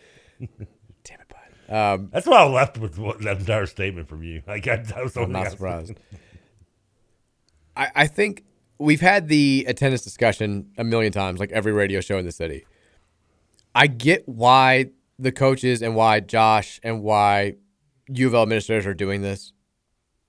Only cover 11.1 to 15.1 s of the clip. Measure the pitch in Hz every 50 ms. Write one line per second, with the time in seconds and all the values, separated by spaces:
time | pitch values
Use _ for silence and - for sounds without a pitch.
11.1 | 90 104 98 92 90 90 104 98 90 110 101 110 104 104 98 98 98 95 92 -
12.1 | 101 95 90 85 - - 85 80 71 67 - _ _ _ _ _ _ _ _ _
13.1 | _ _ _ _ _ _ _ _ _ _ _ _ - 120 143 147 123 113 117 151
14.1 | 170 - - 135 117 113 120 123 127 131 131 131 131 131 131 131 - _ _ _